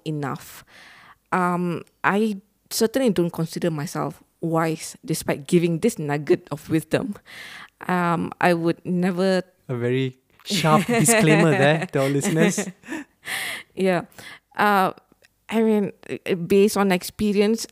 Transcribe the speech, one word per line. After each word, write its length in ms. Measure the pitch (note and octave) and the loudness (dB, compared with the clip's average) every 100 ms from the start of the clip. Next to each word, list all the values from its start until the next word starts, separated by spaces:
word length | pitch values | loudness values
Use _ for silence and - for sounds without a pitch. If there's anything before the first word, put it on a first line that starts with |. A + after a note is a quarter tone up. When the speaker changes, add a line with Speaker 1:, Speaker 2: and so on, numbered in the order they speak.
Speaker 1:
enough. 600 | - D3+ C#3+ C#3+ - - - - - - - - _ | -8 -6 -6 -8 -14 -20 -20 -20 -20 -20 -20 -20 _
Um, 540 | F#3 F3+ F3 F3+ E3 - _ | -2 0 0 -2 -4 -10 _
I 360 | - F#3+ A3 G3 _ _ _ | -2 0 0 -4 _ _ _
certainly 400 | - A3+ C4 C4 | 0 0 2 2
don't 200 | F3+ E3+ | 2 0
consider 380 | - E3 - F3 | -2 -6 -2 -4
myself 520 | D#3 C#3 D3+ D3 E3 _ _ | -4 -6 -6 -8 -8 _ _
wise, 560 | E3+ E3 E3 D#3+ - - | -2 0 0 -4 -8 -16
despite 420 | - E3+ - C#3+ C#3+ | -6 -6 -2 -4 2
giving 320 | F3+ E3+ E3 | 2 2 0
this 180 | A3+ - | -2 -2
nugget 500 | D3+ D3 C#3+ F3 - | -4 -4 0 -2 -2
of 180 | D3 - | -12 -4
wisdom. 460 | D#3+ - C#3+ B2 - _ - - - - _ - | -4 0 -4 -4 -10 _ -20 -18 -18 -20 _ -4
Um, 460 | F3+ F3 E3+ F3+ - | -2 0 -2 -4 0
I 120 | F3+ | 0
would 320 | E3+ E3 E3 | 2 0 -4
never 580 | - F3+ F3+ F3 F#3+ F#3 F3+ _ - | -4 -2 0 0 0 0 -4 _ -8
Speaker 2:
A 80 | B2+ | -4
very 420 | A#2+ B2+ C3 B2+ _ _ | 0 0 -2 -6 _ _
sharp 400 | - G3 D#3 D#3 F3+ | -6 -2 4 4 4
disclaimer 680 | A#3 D#3 E4 - - E3 | 2 4 4 6 6 6
there 340 | D3 C#3 D#3+ F3 | 4 4 2 -2
to 80 | C#3+ | -2
our 60 | C3+ | 0
Speaker 1:
<laughs> 80 | C#3+ | 0
Speaker 2:
listeners. 520 | F#3+ D#3+ E3 F#3+ G3 - - D#4 C#4+ _ - - - - - | 0 2 2 0 -6 -10 -10 -10 -10 _ -12 -10 -8 -12 -14
Speaker 1:
Yeah. 280 | - F#3+ F3 - - - - _ - | -2 0 0 -4 -16 -20 -20 _ 0
Uh, 340 | G#3 G3+ F#3 - _ _ _ _ - | 2 4 2 -2 _ _ _ _ -6
I 120 | G#3+ | 0
mean, 300 | A3 G#3+ G3 - - | 2 2 0 -8 -12
uh, 260 | C3+ - | -10 -4
based 420 | F#3 E3+ G3+ G#3 G3+ | -4 2 4 4 4
on 160 | G3 | 2
experience, 760 | F3+ - - G#3+ G3+ G#3 A3+ - | 2 -2 -4 -2 2 2 0 -4